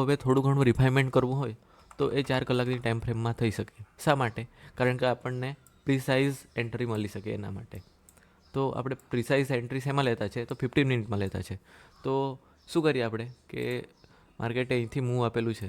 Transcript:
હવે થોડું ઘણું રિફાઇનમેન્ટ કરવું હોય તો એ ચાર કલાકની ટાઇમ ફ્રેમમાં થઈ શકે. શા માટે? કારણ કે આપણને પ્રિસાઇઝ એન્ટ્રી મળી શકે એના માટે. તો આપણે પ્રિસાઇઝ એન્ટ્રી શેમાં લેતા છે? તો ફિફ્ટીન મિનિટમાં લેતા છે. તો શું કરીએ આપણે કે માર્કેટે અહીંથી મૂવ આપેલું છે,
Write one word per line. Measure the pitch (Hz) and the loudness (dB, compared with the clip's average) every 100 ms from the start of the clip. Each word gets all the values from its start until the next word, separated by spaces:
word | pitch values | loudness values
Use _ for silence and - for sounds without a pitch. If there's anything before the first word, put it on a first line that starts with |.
હવે | 135 143 | 4 2
થોડું | 131 135 | 4 4
ઘણું | 135 139 127 | 4 4 4
રિફાઇનમેન્ટ | 117 131 131 131 | 6 4 4 4
કરવું | 131 123 135 | 4 2 0
હોય | 127 110 _ _ _ - | -2 -8 _ _ _ -2
તો | 139 | 0
એ | 135 | 0
ચાર | 135 131 | 0 0
કલાકની | 123 123 123 123 | 0 0 0 -2
ટાઇમ | 120 113 | 0 -2
ફ્રેમમાં | 117 113 117 | -2 -2 -2
થઈ | 113 117 | 0 0
શકે. | 104 104 - 107 - | 0 -6 -12 -20 -2
શા | - 139 | 2 2
માટે? | 120 113 117 - - - | 2 -4 -10 -16 -16 0
કારણ | 127 127 | 0 2
કે | 127 | 0
આપણને | 120 127 127 127 143 _ _ - | 0 -4 -6 -6 -10 _ _ 0
પ્રિસાઇઝ | 135 131 131 139 135 - - | 0 2 2 2 0 -8 -6
એન્ટ્રી | 117 117 120 | -6 -4 -2
મળી | 107 104 | -2 -4
શકે | 104 104 | -6 -6
એના | 104 104 | -6 -6
માટે. | 98 117 98 - _ _ - _ _ _ | -10 -12 -14 -16 _ _ -20 _ _ _
તો | 135 135 | -2 -2
આપણે | - 127 131 - | -2 -6 -8 -4
પ્રિસાઇઝ | 123 117 139 135 | -4 0 0 2
એન્ટ્રી | 127 120 135 | -2 -2 -4
શેમાં | 131 139 135 | -2 0 0
લેતા | 117 104 | 0 -2
છે? | 123 117 | -6 -8
તો | 131 | -4
ફિફ્ટીન | 127 - 135 | 0 2 2
મિનિટમાં | 123 107 104 | 2 0 -2
લેતા | 98 95 | -2 -4
છે. | 92 95 - - - - | -8 -10 -14 -20 -20 -10
તો | 135 135 135 127 _ _ - | -4 -2 -2 -6 _ _ -4
શું | - | 0
કરીએ | 156 131 | 2 2
આપણે | 117 110 120 127 - | 0 -4 -8 -14 -12
કે | - 123 123 - _ _ - _ - | -6 -4 -6 -8 _ _ -20 _ -8
માર્કેટે | 113 117 127 127 | -4 -2 0 0
અહીંથી | 113 143 | 0 -2
મૂવ | 123 123 117 | 0 0 0
આપેલું | 120 117 | 0 -2
છે, | 110 | -2